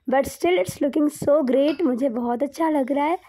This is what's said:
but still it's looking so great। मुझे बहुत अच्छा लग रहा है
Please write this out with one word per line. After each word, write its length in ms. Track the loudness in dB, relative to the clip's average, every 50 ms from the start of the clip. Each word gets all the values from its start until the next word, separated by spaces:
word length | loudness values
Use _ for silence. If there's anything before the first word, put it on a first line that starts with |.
| _ 0
but 200 | 0 2 0 0 -2
still 280 | -2 0 2 2 2 0
it's 180 | -2 -2 -2 -2
looking 260 | 0 0 0 0 0 -2 -2
so 240 | 0 2 2 2 2 2
great। 320 | 2 2 2 2 0 0
मुझे 280 | 0 -2 0 0 -2 -2
बहुत 340 | -2 -4 -4 -4 -4 -2 -4
अच्छा 260 | -4 -4 -2 -2 0
लग 220 | 0 0 0 0
रहा 140 | -2 0 0
है 120 | 0 -2 -4 -6